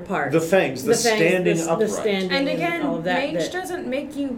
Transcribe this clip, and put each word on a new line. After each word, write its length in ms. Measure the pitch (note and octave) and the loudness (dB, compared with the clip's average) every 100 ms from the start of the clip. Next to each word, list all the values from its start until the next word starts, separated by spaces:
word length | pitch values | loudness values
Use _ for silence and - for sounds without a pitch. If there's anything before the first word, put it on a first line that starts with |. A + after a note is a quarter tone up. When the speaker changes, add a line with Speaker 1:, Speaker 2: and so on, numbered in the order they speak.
| F3 | -2
Speaker 1:
parts. 260 | F3+ C#3 | -2 2
Speaker 2:
The 80 | D#3+ | 2
fangs, 420 | E3 F#3+ D3 B2+ | 4 4 2 0
the 80 | - | 0
Speaker 1:
The 60 | - | 2
fangs, 180 | A#3 G#3+ | 2 4
Speaker 2:
standing 400 | E3 F#3 F3 E3 | 4 4 2 0
Speaker 1:
the, 60 | |
the 80 | E3 | 0
Speaker 2:
upright. 180 | E3+ G#3+ | 0 0
Speaker 1:
standing 420 | G3+ A3 G3 F#3 | 0 0 0 0
Speaker 3:
And 160 | C4+ C#4 | 0 0
Speaker 1:
and 20 | |
Speaker 3:
again, 360 | - E4+ E4+ D4+ | 0 -2 -2 -2
Speaker 1:
all 120 | A#3 | -2
of 60 | E3+ | -2
that, 140 | F3+ | 0
Speaker 3:
mange 160 | C#4+ D#4+ | 0 -2
Speaker 1:
that 120 | D#4 | -2
Speaker 3:
doesn't 360 | F4+ F#4 F4 A#3+ | -4 -6 -6 -6
make 280 | C4 - C#4 | -6 -6 -6
you 220 | C#4 | -6